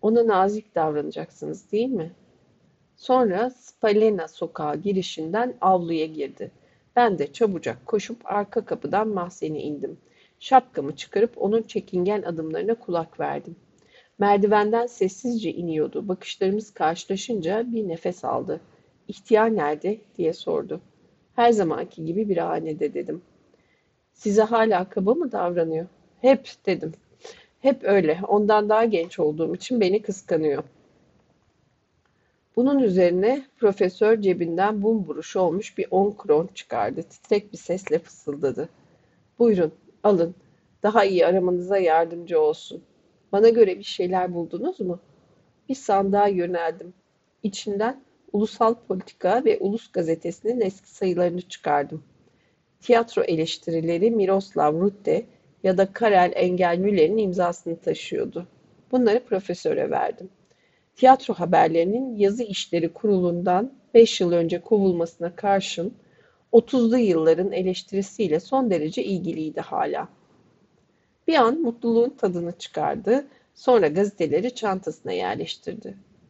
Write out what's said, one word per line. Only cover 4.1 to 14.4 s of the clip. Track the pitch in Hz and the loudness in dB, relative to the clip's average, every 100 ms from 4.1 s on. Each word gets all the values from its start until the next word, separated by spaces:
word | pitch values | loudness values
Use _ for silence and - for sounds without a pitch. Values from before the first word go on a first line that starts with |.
| 196 160 | 2 -6
sokağı | - 165 - 151 151 | -10 -10 -6 -6 -4
girişinden | 196 190 175 - 160 196 247 240 | -2 -2 -4 -8 -4 -2 -4 0
avluya | 185 185 170 165 160 | 2 4 2 -4 -4
girdi. | 156 139 - - - _ _ _ - | -6 -8 -8 -16 -16 _ _ _ 2
Ben | 240 170 | 2 2
de | 139 | -4
çabucak | - 220 175 127 117 - | -2 -2 -2 -6 -8 -4
koşup | 208 - 233 | -4 -4 -12
arka | - 208 208 226 - | -6 -6 -4 -6 -6
kapıdan | 240 - 185 220 | -6 -4 -2 -2
mahzene | 196 175 - 156 151 | -4 -8 -8 -8 -6
indim. | 147 147 - - _ _ _ _ | -8 -8 -10 -12 _ _ _ _
Şapkamı | - 262 - - 139 156 | 2 2 2 -4 -8 -10
çıkarıp | - 196 240 - | -6 -2 -2 0
onun | 196 226 | -2 0
çekingen | 226 208 - 180 180 208 | -2 -8 -4 -2 -2 -2
adımlarına | 170 160 160 160 190 233 | -4 -6 -6 -4 -4 -4
kulak | - 175 160 - | -4 -4 -4 -6
verdim. | 147 143 - 170 _ _ _ _ _ - | -6 -6 -12 -20 _ _ _ _ _ -2
Merdivenden | 202 202 | 2 4